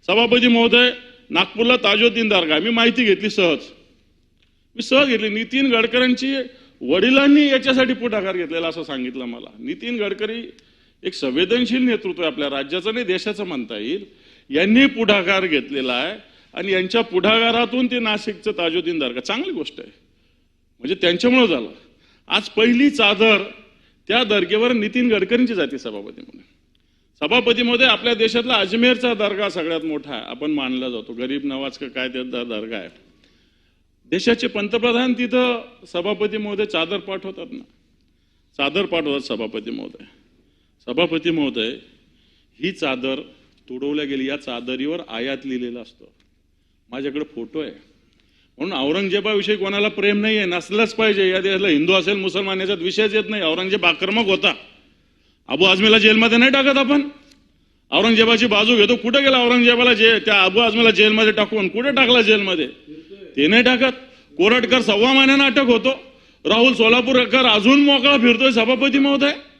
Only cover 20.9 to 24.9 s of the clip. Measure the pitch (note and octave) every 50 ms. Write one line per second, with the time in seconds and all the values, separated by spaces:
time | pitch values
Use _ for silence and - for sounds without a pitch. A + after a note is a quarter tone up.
20.9 | F3+ - - E3+ F3 F3 - B3 B3+ C4 B3 G3+ D#3+ B2+ A2 E2+ - - _ _
21.9 | _ _ _ _ _ _ _ - - G3+ G#3 - - G#3 A3 A#3+ A#3+ A#3+ C#4 C#4+
22.9 | G#3 G#3 A3+ G3+ G#3 F#3 A3 A3 G#3+ G3 F#3+ G#3 - - - _ _ _ _ _
23.9 | _ _ _ - G3+ A#3+ B3+ G3+ G#3 G3+ F3+ E3+ G3+ G#3+ A3+ B3 B3 A3+ G#3 G#3+